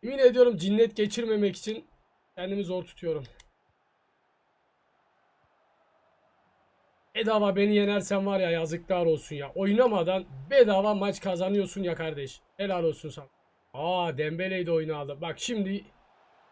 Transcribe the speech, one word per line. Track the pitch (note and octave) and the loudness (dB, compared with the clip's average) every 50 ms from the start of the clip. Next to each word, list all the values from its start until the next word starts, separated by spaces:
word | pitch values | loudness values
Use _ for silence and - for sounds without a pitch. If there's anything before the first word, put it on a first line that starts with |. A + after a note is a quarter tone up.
| - | -8
Yemin | A3+ C4+ C4+ | -8 -2 6
ediyorum | C4+ B3+ A#3 B3 B3 A#3+ A#3 E3 | 6 6 8 8 6 6 6 0
cinnet | D#3+ F#3+ G3+ G#3+ A#3 A3 G#3+ | -2 0 4 4 4 2 2
geçirmemek | - G#3+ G#3 G#3 A#3 A#3 A3+ A3 G#3 G#3 G3 F#3 | -2 -2 -2 -2 -4 -2 -2 0 0 0 0 -2
için | - - G#3+ A3 A3+ - _ _ _ _ _ _ _ _ _ _ | -4 -8 -10 -10 -10 -12 _ _ _ _ _ _ _ _ _ _
kendimi | - F3+ F#3+ G3 G3+ G3+ | -10 -8 -6 -4 -6 -4
zor | E3+ F#3 F#3 E3+ | -4 -6 -8 -8
tutuyorum. | - - - - E3 D#3+ D3+ C3 - - _ - _ _ _ _ _ _ _ _ _ _ _ _ _ _ _ _ _ _ _ _ _ _ _ _ _ _ _ _ _ _ _ _ _ _ _ _ _ _ _ _ _ _ _ _ _ _ _ _ _ _ _ _ _ _ _ _ _ _ _ _ _ _ _ _ _ _ _ _ _ _ _ _ _ _ | -10 -16 -10 -6 -6 -6 -6 -6 -12 -18 _ -20 _ _ _ _ _ _ _ _ _ _ _ _ _ _ _ _ _ _ _ _ _ _ _ _ _ _ _ _ _ _ _ _ _ _ _ _ _ _ _ _ _ _ _ _ _ _ _ _ _ _ _ _ _ _ _ _ _ _ _ _ _ _ _ _ _ _ _ _ _ _ _ _ _ _
Bedava | A3 A#3 G#3+ A3 G#3+ G#3 G3+ F#3+ | -4 0 2 2 2 2 2 2
beni | G3 G3+ G#3 G#3+ | 2 2 4 4
yenersen | G#3 G3+ G3+ G3+ G3+ - - G3+ G3 G3 | 4 2 2 0 -2 -2 -2 -2 -2 0
var | G3 G3 F#3+ | 0 0 0
ya | F#3 E3+ | 0 0
yazıklar | E3 E3 E3 D#3 D#3+ E3+ F3 - F#3+ F3+ F3 | 0 0 -2 -4 -6 -8 -4 -2 -2 0 2
olsun | E3 D#3+ D3 - - D3+ | 2 2 0 -2 -10 -10
ya. | C#3+ C#3 C#3 - | -10 -10 -8 -6
Oynamadan | F3+ G3 G3+ G3+ A3 B3+ B3 G#3+ F#3+ E3+ E3+ F#3 F#3+ - - - - - D#3 | -2 0 2 4 4 4 4 4 0 0 0 -2 -2 -4 -6 -14 -16 -8 2
bedava | C4+ C#4 A#3+ G#3 G3+ F#3+ G3 G#3+ G#3+ | 6 6 6 8 6 2 2 2 0
maç | G3 G3 G3+ G3 - | 0 0 -2 -4 -4
kazanıyorsun | - G3 F#3 E3+ F#3 F#3+ G3+ G3+ F#3+ F#3 - G3+ F#3+ | -4 -4 -2 -2 -2 0 0 0 -2 -2 -4 -6 -4
ya | F3 E3 | -4 -4
kardeş. | D#3 E3 D#3+ D#3 C#3+ C#3 C3 - - _ _ _ - | -4 -6 -8 -6 -8 -10 -10 -12 -18 _ _ _ -8
Helal | G3 G3+ F#3+ F3+ E3+ | -4 -4 -2 0 0
olsun | D#3+ D3+ - - D3+ | 0 -2 -2 -10 -14
sana. | C3 - C#3 C3+ _ _ _ _ _ _ _ _ _ | -14 -14 -18 -20 _ _ _ _ _ _ _ _ _
Aa | C#3 D3+ E3+ F3+ F3+ F3 E3+ D3 B2+ | -6 -2 -2 0 0 0 -2 -2 -2
Dembele'yi | D#3 D3+ D#3+ E3 F#3 F#3+ F#3+ F#3 F3+ | -4 -4 -2 -4 -4 -4 -4 -4 -2
de | E3 | 0
oyuna | E3 D#3+ D#3+ D#3 D#3 D3 | 0 0 0 -2 -4 -6
aldı. | C#3+ C#3 C#3+ C#3+ | -6 -10 -10 -8
Bak | D#3+ E3 D#3 - | -8 -10 -8 -8
şimdi | - - A#3+ G#3+ G3 F#3 G3 G3+ G3+ - _ _ _ _ _ _ _ _ _ _ _ _ | -6 -4 -2 -2 -2 -2 -4 -6 -8 -12 _ _ _ _ _ _ _ _ _ _ _ _